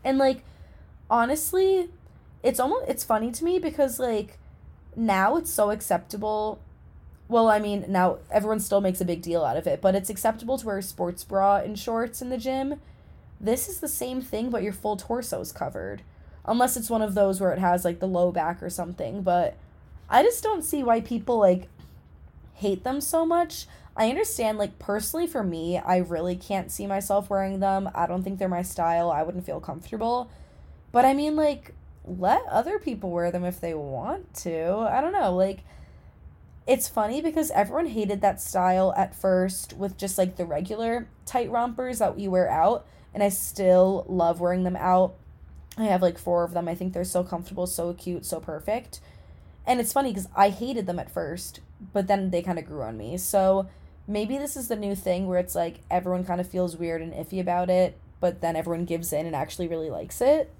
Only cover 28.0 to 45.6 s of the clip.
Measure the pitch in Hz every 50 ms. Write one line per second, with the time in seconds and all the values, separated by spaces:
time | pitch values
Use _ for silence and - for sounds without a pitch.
28 | 170 170 175 185 185 190 196 185 196 185 180 175 180 185 - - 170 165 165 170
29 | 170 175 156 147 160 165 180 180 180 - 147 147 - - 143 160 - - 226 214
30 | 226 226 240 247 247 - - - - - - - - - - - - - - 240
31 | 254 262 269 285 294 302 302 311 311 294 285 233 - - - - - - - -
32 | - - 180 180 185 196 269 370 - - - 202 247 330 415 415 - 311 233 190
33 | 185 180 170 175 170 175 170 180 180 180 180 - - 170 165 151 147 139 135 127
34 | 175 220 320 392 370 - - - - 175 165 160 160 170 190 214 226 208 - 254
35 | 294 339 392 392 285 196 180 180 190 196 190 - - - - - - - - -
36 | - - - - - - - - - - - - - - 262 262 - - - 226
37 | 214 214 247 294 311 330 311 320 302 - - 185 202 196 247 302 339 302 220 226
38 | 214 196 208 196 208 196 190 - - - - 185 180 185 185 185 190 185 - -
39 | 190 190 - - - 190 185 185 185 190 185 - - - - - 196 190 190 -
40 | - 190 190 - 185 185 185 - 175 170 151 151 180 185 214 214 226 226 233 240
41 | 233 - - - - - - 247 240 185 226 233 240 247 233 - 254 254 247 226
42 | 220 165 - - 202 196 185 185 180 - - 160 165 196 240 233 - - - -
43 | - - - 202 202 202 196 - - - - - 196 185 180 185 185 190 196 185
44 | - - 185 180 170 170 170 175 175 175 180 185 185 180 180 - - 185 185 185
45 | 185 185 - - - - - - - - - -